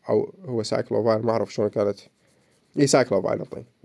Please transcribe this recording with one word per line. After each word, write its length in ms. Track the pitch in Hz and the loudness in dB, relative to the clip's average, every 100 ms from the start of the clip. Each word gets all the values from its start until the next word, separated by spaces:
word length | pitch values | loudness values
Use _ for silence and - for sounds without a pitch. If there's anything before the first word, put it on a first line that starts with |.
| - | -2
أو 260 | 107 - - | 0 -2 -8
هو 180 | 180 120 | -8 -6
سايكلوفاير، 600 | 107 120 117 113 113 110 | -2 -4 -2 0 2 2
ما 80 | 117 | 0
أعرف 240 | 113 101 | 0 -2
شلون 140 | - 104 | -2 -2
كانت. 300 | 110 101 101 - _ _ _ _ _ _ - | 0 0 -2 -10 _ _ _ _ _ _ 0
إي 80 | 143 | 4
سايكلوفاير 540 | 143 123 98 101 107 | 4 4 0 0 -4
أنطيه، 260 | - - - _ | -6 -14 -16 _